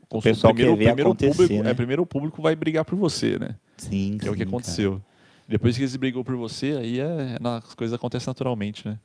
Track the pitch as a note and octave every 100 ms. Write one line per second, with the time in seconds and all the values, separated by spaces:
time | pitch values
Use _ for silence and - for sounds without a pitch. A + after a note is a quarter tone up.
0 | - A2+ A2 G#2+ A2+ A2+ B2+ G#2+ A2+ A#2+
1 | D3+ F#3 C#3 D3+ F3+ G3+ A3+ B2+ A#2+ C#3+
2 | F3 C#3 D3 D#3+ D#3+ D#3+ D#3 D#3 D#3 F3+
3 | F#3 - A2+ G2+ - - _ - - G2
4 | G2 G#2+ G2+ G#2 F#2+ B2 - - G2+ G2
5 | - _ _ _ - G#2+ A#2+ A#2+ C3+ C3
6 | C3 B2 A#2+ B2+ A#2 - C3+ D3 A2+ B2
7 | C#3+ E3+ C3 A#2 A#2+ A#2 - - A2+ A#2
8 | B2 B2 A#2+ B2+ C3 A#2 G#2 G#2 - G#2+